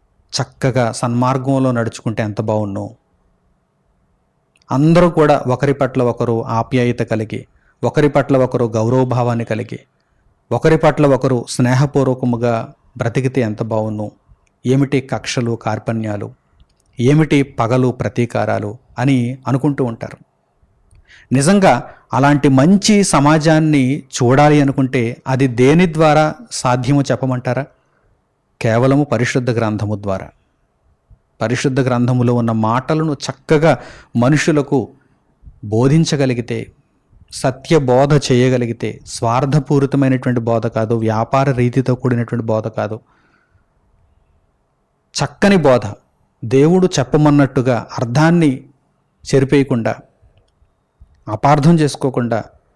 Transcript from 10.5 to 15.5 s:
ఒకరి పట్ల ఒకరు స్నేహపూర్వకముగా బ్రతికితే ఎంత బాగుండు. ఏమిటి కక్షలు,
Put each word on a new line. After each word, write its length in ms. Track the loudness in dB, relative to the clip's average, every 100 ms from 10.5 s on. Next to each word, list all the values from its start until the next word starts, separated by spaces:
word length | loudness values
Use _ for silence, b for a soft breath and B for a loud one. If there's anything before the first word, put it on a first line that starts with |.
ఒకరి 260 | -2 2 4
పట్ల 280 | 2 2 2
ఒకరు 400 | 2 0 -2 -4
స్నేహపూర్వకముగా 1300 | -2 0 2 0 0 -2 -2 -4 -2 -2 -2 -6 -16 _ -8
బ్రతికితే 440 | -6 -4 -2 -2
ఎంత 220 | -2 -4
బాగుండు. 500 | -6 -4 -4 -6 -10 -14 _ _ _ _ -2
ఏమిటి 340 | 0 0 -2
కక్షలు, 580 | -4 -8 -6 -6 -4